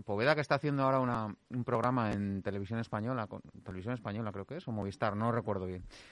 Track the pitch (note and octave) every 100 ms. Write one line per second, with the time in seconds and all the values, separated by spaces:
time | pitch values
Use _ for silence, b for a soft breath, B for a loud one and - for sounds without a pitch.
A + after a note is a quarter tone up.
0 | A2+ G2+ B2+ D3+ C#3+ C#3+ D3 C#3+ C3+ C3+
1 | B2+ A#2+ G#2+ - - B2+ A#2+ A#2 A#2+ B2+
2 | A2 G#2 G2+ G2 F#2+ G2 G2 A2+ A2+ G#2+
3 | A2 C3 G#2 G#2 - - - F#2 G2 B2
4 | G#2+ G#2 A2 G2 F#2+ D#3 D3+ A2 G2 -
5 | A2+ G2+ A#2 A#2 G#2+ G2 F#2 F#2 - B
6 | B